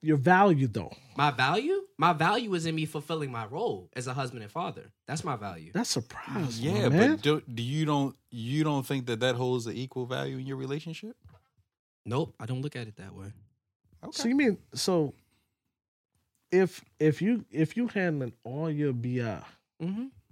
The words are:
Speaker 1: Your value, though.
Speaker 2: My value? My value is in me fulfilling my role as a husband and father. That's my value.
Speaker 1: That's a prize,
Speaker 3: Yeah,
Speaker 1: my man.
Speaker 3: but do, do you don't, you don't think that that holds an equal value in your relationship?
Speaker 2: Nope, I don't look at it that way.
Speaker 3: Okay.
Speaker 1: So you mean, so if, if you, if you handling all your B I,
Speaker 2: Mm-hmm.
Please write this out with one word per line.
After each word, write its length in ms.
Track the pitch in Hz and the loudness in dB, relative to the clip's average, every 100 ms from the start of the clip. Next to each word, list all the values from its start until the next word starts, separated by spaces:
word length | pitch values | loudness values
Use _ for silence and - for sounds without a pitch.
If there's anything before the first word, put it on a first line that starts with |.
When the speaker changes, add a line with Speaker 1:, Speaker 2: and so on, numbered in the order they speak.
Speaker 1:
Your 140 | 156 151 | 2 4
value, 480 | 131 180 202 151 131 | 6 8 8 6 4
though. 260 | 104 82 - - - | 0 -6 -10 -12 2
Speaker 2:
My 140 | 147 | 2
value? 520 | 123 131 190 285 392 392 - | 4 2 2 0 -2 -4 2
My 140 | 170 | 4
value 400 | 160 160 214 226 | 4 4 2 0
is 120 | 180 165 | -2 -2
in 80 | |
me 100 | 160 151 | -2 -2
fulfilling 440 | 156 - 160 139 | -4 -6 -4 -4
my 140 | 120 107 | -6 -8
role 420 | 151 220 101 87 | -4 -4 -4 -8
as 120 | - 123 | -8 -6
a 60 | |
husband 280 | 143 131 123 | -4 -6 -8
and 100 | 104 | -10
father. 380 | 165 185 - - _ - | -6 -6 -8 -16 _ -10
That's 180 | 156 | -8
my 120 | 170 120 | -6 -6
value. 340 | 101 85 80 | -6 -10 -8
Speaker 1:
That's 240 | 135 240 - | -4 -2 -2
a 60 | |
prize, 580 | - - - 240 147 113 | -4 -12 -8 -4 -4 -2
Speaker 3:
Yeah, 220 | 135 214 | -2 2
Speaker 1:
my 60 | 147 | 4
man. 200 | 151 247 | 6 6
Speaker 3:
but 100 | 311 | 4
do, 200 | - 151 - | 2 0 -2
do 80 | 117 | -6
you 220 | 120 151 156 | -4 0 2
don't, 300 | 147 135 - _ | 2 0 -4 _
you 340 | 120 117 147 | -10 -4 0
don't 200 | 156 143 127 | 2 0 0
think 200 | 135 123 | -4 -2
that 140 | 113 | 0
that 160 | 127 120 | 2 2
holds 300 | 127 127 117 | 0 0 -2
an 100 | 113 | -6
equal 280 | 127 127 123 | -6 -8 -6
value 300 | 127 139 131 | -4 -6 -6
in 80 | 131 | -8
your 100 | 135 | -8
relationship? 600 | 131 143 165 160 214 - - - _ _ _ _ _ _ | -6 -8 -8 -12 -14 -16 -20 -20 _ _ _ _ _ _
Speaker 2:
Nope, 300 | - 123 160 - | -4 -2 -2 -6
I 60 | 110 | -8
don't 140 | 127 | -6
look 140 | 117 123 | -6 -8
at 100 | 113 | -12
it 100 | 104 | -14
that 180 | 95 | -16
way. 180 | 92 98 - _ _ _ _ _ _ | -14 -16 -16 _ _ _ _ _ _
Speaker 3:
Okay. 100 | - | -12
Speaker 1:
So 160 | 302 233 | -4 0
you 60 | |
mean, 240 | 269 269 190 - | 4 4 2 -4
so 400 | - - 175 143 - _ _ _ _ _ _ _ _ _ _ _ _ _ | -4 2 4 2 -2 _ _ _ _ _ _ _ _ _ _ _ _ _
if, 320 | 180 185 - - _ | 2 2 0 -18 _
if 220 | 156 - | 2 4
you, 220 | 190 240 - | 2 0 -2
if 260 | 147 160 220 | 0 0 0
you 100 | 240 | -2
handling 440 | 208 180 147 127 - | 0 0 0 -4 -8
all 260 | 113 135 160 | -10 -6 -4
your 220 | 147 147 | 0 0
B 280 | 123 123 123 | 0 -2 -2
I, 180 | 120 104 - - _ _ | -2 -6 -10 -20 _ _
Speaker 2:
Mm-hmm. 240 | 165 202 269 - _ | -6 -6 -8 -14 _